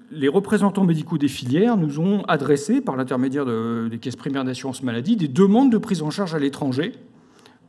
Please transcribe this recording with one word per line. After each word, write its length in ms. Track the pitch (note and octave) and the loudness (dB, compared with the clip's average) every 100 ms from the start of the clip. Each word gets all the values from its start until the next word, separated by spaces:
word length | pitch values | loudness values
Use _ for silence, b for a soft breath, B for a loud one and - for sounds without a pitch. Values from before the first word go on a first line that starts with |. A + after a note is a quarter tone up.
| - | -16
les 160 | D#3 C#3 | -2 0
représentants 560 | F3+ G3+ G#3+ G3+ G3 | 2 2 2 2 2
médicaux 340 | F#3+ D#3 D#3+ D#3 | 2 2 0 0
des 80 | C#3+ | 0
filières 500 | C#3 B2 D3 A#3 G#3+ | -2 -2 2 4 2
nous 220 | D#3 C#3+ | 0 0
ont 240 | F3 G3+ - | 0 0 0
adressé, 540 | D#3+ C#3 C#3+ - C4+ | 0 2 0 2 0
par 160 | G#3 C3 | 0 -4
l'intermédiaire 480 | C3 C3 C3+ C#3 | -2 0 0 0
de, 440 | C3 A2+ A2+ A#2 A2+ | -2 -2 -2 -4 -4
des 80 | A2+ | -6
caisses 160 | B2+ | -8
primaires 300 | A#2+ D3+ C#3 | -8 -6 -4
d'assurance 400 | C3 B2+ C3+ B2+ | -4 -4 -8 -6
maladie, 320 | C3 A2+ D3 A#3 | -6 -4 0 0
des 100 | D3+ | 0
demandes 460 | B2+ G3 A3 C#4 | 4 4 6 6
de 60 | A3 | 4
prise 240 | - F3 | 0 -4
en 80 | D3+ | -4
charge 260 | D3 F#3+ D#3+ | -4 -4 -2
à 20 | |
l'étranger 540 | C#3 C3+ C#3+ B2+ F3+ - - B B B B B | -2 -2 -2 -2 -4 -6 -18 B B B B B